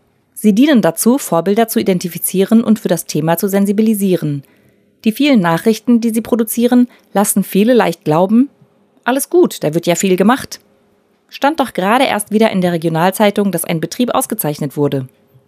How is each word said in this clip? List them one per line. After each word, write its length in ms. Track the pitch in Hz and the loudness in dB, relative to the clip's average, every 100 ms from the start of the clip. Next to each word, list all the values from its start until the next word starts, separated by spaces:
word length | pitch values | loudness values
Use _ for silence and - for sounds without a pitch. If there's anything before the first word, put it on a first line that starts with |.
| _ _ _ - | _ _ _ -2
Sie 100 | 214 202 | 0 4
dienen 260 | 294 254 | 4 4
dazu, 380 | 165 - 220 190 | 2 0 0 0
Vorbilder 480 | - 165 170 202 226 | 0 -2 0 0 0
zu 120 | 226 | -2
identifizieren 840 | - 180 175 165 - 185 190 226 | -2 -2 -4 -8 -4 -2 2 2
und 160 | 226 214 | 2 0
für 80 | - | 0
das 180 | 170 - | -4 -4
Thema 320 | 156 160 170 | -2 0 0
zu 100 | 202 | 0
sensibilisieren. 960 | 196 196 208 220 208 196 175 151 143 - _ _ _ _ _ | 0 0 0 0 0 0 0 -2 -6 -10 _ _ _ _ _
Die 80 | 220 | -4
vielen 280 | 214 294 247 | 0 2 2
Nachrichten, 600 | 170 165 220 214 - 240 | 2 0 0 -2 0 0
die 80 | 226 | 0
sie 120 | 220 | -4
produzieren, 640 | 220 226 226 - 240 247 247 _ _ | -2 -2 -2 -2 2 2 2 _ _
lassen 300 | 190 202 - | -2 0 0
viele 320 | 185 190 214 247 | 0 0 2 2
leicht 300 | 180 - - | 2 -2 -2
glauben, 440 | 156 190 226 277 _ _ _ _ _ | 0 2 2 0 _ _ _ _ _
„Alles 260 | - 269 - | -4 -4 0
gut, 340 | 349 330 - | 2 2 0
da 120 | 156 160 | -4 -2
wird 100 | 175 | -2
ja 80 | |
viel 220 | 170 196 180 | -2 0 2
gemacht.“ 440 | 190 262 - - _ _ _ _ _ _ _ | 2 0 -4 -18 _ _ _ _ _ _ _
Stand 300 | - 277 311 | -4 -2 -2
doch 140 | 254 | -4
gerade 320 | - 190 240 160 | -2 0 2 0
erst 260 | 208 - | -2 -2
wieder 180 | 214 220 | 0 2
in 120 | 190 | 2
der 100 | 175 | 0
Regionalzeitung, 800 | 170 165 160 180 - 208 208 202 | 0 -2 0 0 2 0 0 -2
dass 140 | 175 - | -2 -4
ein 160 | 160 | -4
Betrieb 340 | 165 - 247 - | -4 -4 -2 -2
ausgezeichnet 600 | 269 214 151 147 147 - | -4 -4 -6 -4 -6 -2
wurde. 320 | 143 139 127 _ _ _ | -2 -2 -8 _ _ _